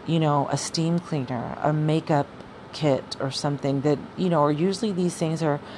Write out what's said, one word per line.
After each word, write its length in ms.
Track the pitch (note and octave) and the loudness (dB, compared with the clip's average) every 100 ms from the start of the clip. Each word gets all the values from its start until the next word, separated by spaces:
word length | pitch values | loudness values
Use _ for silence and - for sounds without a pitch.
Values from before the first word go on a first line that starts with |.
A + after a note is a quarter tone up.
| - | 0
you 140 | E3 | 2
know, 280 | D#3 D3 C3+ | 4 2 2
a 60 | C#3 | -2
steam 420 | - - E3 E3+ | -2 -2 2 0
cleaner, 600 | - D#3 B2 B2 B2 - | 0 -4 -2 -4 -4 -2
a 100 | - | 0
makeup 540 | D3+ D#3 D#3 D#3+ D3+ C#3+ - - - - | 2 2 2 4 2 2 -6 -18 -18 -14
kit 440 | - D3+ C3 - - | -2 2 2 0 -6
or 120 | C3+ | -4
something 500 | C3+ D3 C#3 C#3 C#3 | -2 -2 -2 0 0
that, 180 | C#3 C#3 - - | 2 0 -2 -2
you 120 | F3+ | 2
know, 120 | E3 | 4
or 120 | D3 | 4
usually 400 | D3 F3+ F#3+ A3 | 4 2 0 -2
these 240 | F3+ F3 - | 0 -2 0
things 260 | D#3+ D#3+ | -2 0
are 180 | D#3+ D3 - | 0 0 -4